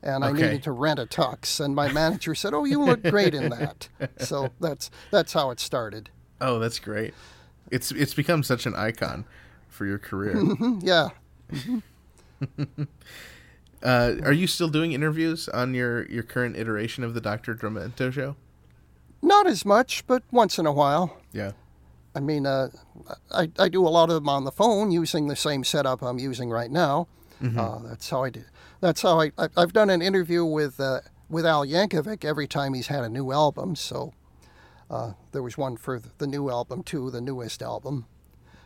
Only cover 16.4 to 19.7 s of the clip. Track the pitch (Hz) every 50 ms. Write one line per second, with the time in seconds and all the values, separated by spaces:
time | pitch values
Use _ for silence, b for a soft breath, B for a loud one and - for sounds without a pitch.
16.4 | 123 120 98 - 113 113 110 104 107 113 - - 127 117 117 117 110 110 104 110
17.4 | - - 113 110 - 107 110 104 85 104 117 - 127 127 127 139 131 135 143 -
18.4 | _ _ _ _ _ - - _ _ _ _ _ _ _ - _ - 311 392 415
19.4 | 415 370 254 170 - 196